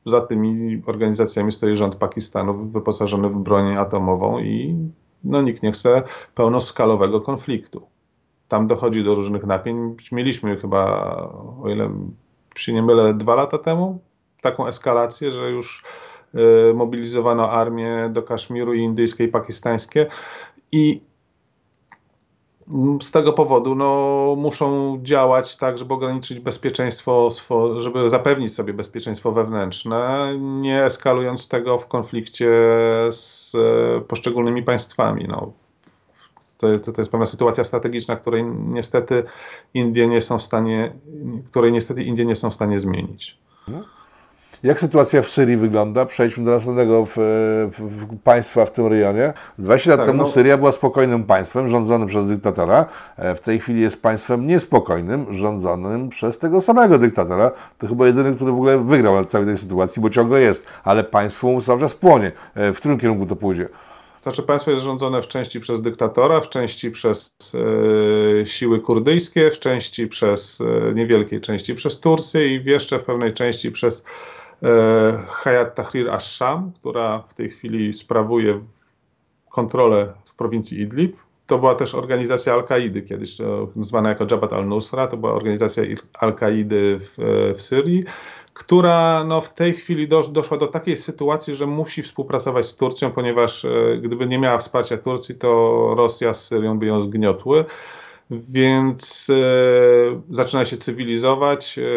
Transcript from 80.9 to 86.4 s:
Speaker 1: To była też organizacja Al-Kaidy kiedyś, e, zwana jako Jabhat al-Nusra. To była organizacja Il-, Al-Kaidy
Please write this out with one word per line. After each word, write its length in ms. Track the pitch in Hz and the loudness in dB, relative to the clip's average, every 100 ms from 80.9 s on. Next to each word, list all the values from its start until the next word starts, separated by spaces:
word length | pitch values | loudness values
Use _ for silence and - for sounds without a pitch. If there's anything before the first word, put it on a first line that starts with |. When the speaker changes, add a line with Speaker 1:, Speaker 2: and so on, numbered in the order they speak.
| 127 180 - _ _ - | -2 -2 -4 _ _ -2
Speaker 1:
To 120 | 131 | 2
była 160 | 131 | 2
też 200 | 123 131 | 2 -2
organizacja 580 | 131 123 127 120 123 135 | -6 -4 -4 -2 -2 0
Al-Kaidy 500 | 120 127 127 117 101 | 0 0 -2 -2 -6
kiedyś, 380 | - - 104 - | -8 -10 -10 -10
e, 260 | 110 104 101 110 | -6 -6 -6 -8
zwana 280 | 107 117 107 | -4 -2 0
jako 180 | 107 104 | -2 -2
Jabhat 220 | 104 104 | -2 -2
al-Nusra. 540 | 104 101 107 - 131 131 | -4 -4 -6 -6 -6 -6
To 100 | 117 | -4
była 160 | 110 | -4
organizacja 520 | 107 107 104 107 113 | -2 -2 -2 -2 -2
Il-, 180 | 101 110 - - | -4 -6 -14 -4
Al-Kaidy 800 | 110 107 | -2 0